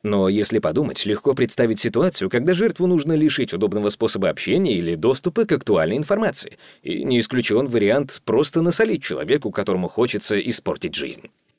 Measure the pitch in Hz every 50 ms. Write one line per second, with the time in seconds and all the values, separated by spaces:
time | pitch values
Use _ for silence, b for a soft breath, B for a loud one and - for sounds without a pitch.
0 | - 107 104 98 95 95 98 107 104 - - 107 - - 76 - 151 - - -
1 | - 101 104 - - 143 135 135 123 110 - - 123 113 110 104 - 117 - -
2 | 160 185 - - 95 95 - 120 131 160 185 175 214 226 160 - 175 185 180 160
3 | 139 156 160 151 156 151 139 - 123 - - 90 104 101 92 104 104 104 101 _
4 | 110 107 - 101 98 87 80 - - 92 117 175 196 160 110 87 85 82 85 78
5 | 78 120 131 131 - 180 - 233 226 214 160 139 - - 104 87 80 80 104 139
6 | 151 - - 208 226 180 - - - - - B B B B B B - - -
7 | - - 123 120 110 - 131 127 117 - 104 117 139 135 120 117 101 101 117 143
8 | 143 135 - - _ - 104 120 151 147 - 165 160 175 - - 220 220 208 151
9 | - - - 95 143 78 - 147 - 107 - - 98 - 95 92 90 85 - -
10 | 120 120 - 101 - - 107 101 - 123 117 - _ 95 78 - - - - -
11 | 69 65 - - - - _ _ _ _ _